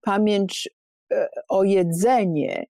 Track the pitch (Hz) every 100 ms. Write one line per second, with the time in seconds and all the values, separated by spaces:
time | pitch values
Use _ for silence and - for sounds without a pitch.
0 | - 202 214 202 196 - - _ _ _
1 | _ - - - - 190 196 196 175 165
2 | 220 254 190 156 - - -